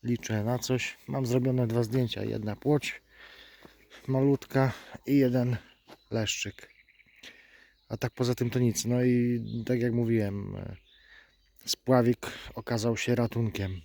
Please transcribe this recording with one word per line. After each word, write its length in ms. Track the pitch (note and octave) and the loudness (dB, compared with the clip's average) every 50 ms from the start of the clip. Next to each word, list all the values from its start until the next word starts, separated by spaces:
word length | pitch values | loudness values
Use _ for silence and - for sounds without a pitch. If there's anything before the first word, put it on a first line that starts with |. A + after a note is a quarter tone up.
| - | -2
Liczę 400 | A#2+ B2 A#2 - - A2 G#2+ G#2 | -2 -4 -4 -2 -2 -2 -2 0
na 160 | A2+ B2 B2 | 0 -2 -2
coś. 380 | - - B2+ B2 - - - - - - | -2 -2 -2 -2 -2 -6 -10 -12 -12 -8
Mam 180 | C3+ C3+ C3 | -4 -4 -2
zrobione 420 | A#2 A#2+ C3 B2 C3 B2+ B2+ B2 A2+ | 2 2 2 2 2 2 2 0 2
dwa 160 | A2 A#2 A#2+ | 2 0 0
zdjęcia. 400 | G#2+ A#2 C3 B2+ A2+ - G2+ G#2 | 0 0 0 0 0 -2 -6 -6
Jedna 320 | A2 A2 A2 G#2+ G#2 G#2 | -4 -4 -4 -4 -6 -8
płoć 460 | - - C3+ D3 D3 - - - - _ _ _ - - - - - - - - - - - - _ - _ - - - - | -4 0 2 2 2 0 -2 -10 -10 _ _ _ -20 -20 -20 -20 -20 -20 -20 -20 -20 -20 -20 -20 _ -20 _ -20 -18 -6 -2
malutka 680 | C3 C3 C3+ C#3+ C#3 C3 - - - C3+ C3+ C3 A2+ - - - - - _ | 0 2 4 4 2 2 -2 -2 2 2 2 2 0 -4 -12 -18 -20 -14 _
i 120 | - C#3 C#3+ | 2 4 4
jeden 400 | C3+ B2+ B2 B2+ B2 B2 A#2+ A2+ - - _ _ _ _ - _ _ _ | 4 4 4 2 2 2 0 -2 -6 -12 _ _ _ _ -20 _ _ _
leszczyk. 640 | A2 A2+ A2 G#2 - - - G#2 F#2+ - - - _ _ _ _ _ _ _ _ _ _ - - - - - _ - - - _ _ _ _ _ | -4 -2 -2 -2 -4 -4 -6 -8 -10 -12 -20 -20 _ _ _ _ _ _ _ _ _ _ -20 -20 -20 -20 -20 _ -20 -20 -20 _ _ _ _ _
A 80 | A2+ A2 | -8 -4
tak 140 | - A#2+ | -4 -6
poza 240 | _ - B2+ A#2+ B2 | _ -2 0 0 0
tym 140 | - B2 A#2+ | 0 0 0
to 100 | - B2+ | 2 2
nic. 260 | B2 A#2+ G#2+ - - | 2 2 2 0 -2
No 180 | A2+ A#2+ B2 B2 | 0 0 2 4
i 400 | B2+ B2 B2 A#2+ A#2+ A#2+ A#2 A2+ G#2+ A2 A#2 A2 | 4 4 4 2 2 0 -2 -4 -6 -6 -8 -4
tak 160 | - B2 B2 | -2 -2 0
jak 120 | A#2 A#2+ A2+ | 0 0 2
mówiłem, 600 | A#2+ A#2+ A2+ A2+ A2+ G#2+ G2+ G2 G2+ G2 G2 G2 | 0 2 2 2 2 2 0 -2 -4 -6 -6 -8
e, 200 | G2 F#2+ F#2+ F#2+ - _ _ _ _ _ - - - - _ _ _ _ _ _ - - | -8 -8 -10 -12 -14 _ _ _ _ _ -20 -20 -20 -20 _ _ _ _ _ _ -20 -8
spławik 680 | - - - _ - C3 B2+ A#2+ A#2 B2 - - - - - - - - | -8 -8 -6 _ 4 6 6 6 6 4 2 -2 -12 -10 -12 -14 -14 -14
okazał 420 | - G#2+ - A#2+ A2+ G#2 A#2 A2+ G#2 | -12 -6 -4 -4 0 0 0 -2 0
się 180 | - - B2 | 0 0 2
ratunkiem. 680 | A#2 A#2+ A#2 - A#2 A#2 A2 - - G2 F#2+ F#2+ F#2 E2 | 2 2 0 0 -2 -2 -2 -2 -4 -4 -4 -6 -8 -12